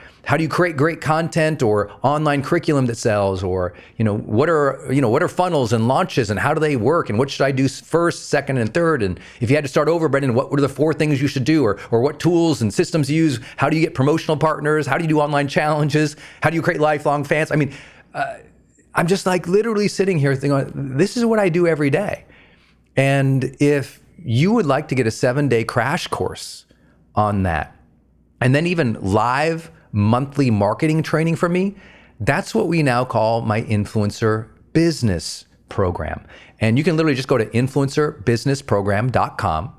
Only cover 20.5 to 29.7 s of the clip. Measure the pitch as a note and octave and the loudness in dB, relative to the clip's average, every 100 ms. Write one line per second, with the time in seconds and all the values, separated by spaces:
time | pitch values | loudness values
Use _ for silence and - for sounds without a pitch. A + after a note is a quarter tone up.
20.5 | C#3 - - C#3 C3 G3+ B3 A#3 A3 G3 | -2 -2 -6 -6 -2 0 0 0 2 2
21.5 | E3+ E3+ D3+ C#3+ D#3 G3+ - - - - | 2 2 2 2 0 -2 -8 -12 -20 -20
22.5 | _ _ _ _ - C3+ C#3 C3+ C3+ - | _ _ _ _ 0 2 2 2 0 -2
23.5 | - D3 C#3+ C3 - _ - - A#2 F3 | 0 2 2 -2 -12 _ -12 -2 0 2
24.5 | A#3 D3 B2 - C3 A2 - B2+ C3 C#3+ | 2 2 0 0 0 0 0 0 2 2
25.5 | A#2 A2+ A#2+ A#2+ F3 - - F#2 - - | 0 0 0 0 -2 -4 -6 -6 -8 -14
26.5 | - - _ _ _ _ - G#2+ G2+ F#2 | -16 -20 _ _ _ _ -2 0 0 0
27.5 | D#2 - - _ _ _ _ _ - B2+ | -2 -6 -12 _ _ _ _ _ -2 2
28.5 | C#3+ F3 E3+ B2+ G#2+ F#2+ G#2+ A#2+ C3 D#3+ | 2 2 0 0 -2 0 2 2 2 0
29.5 | E3 - | -2 -8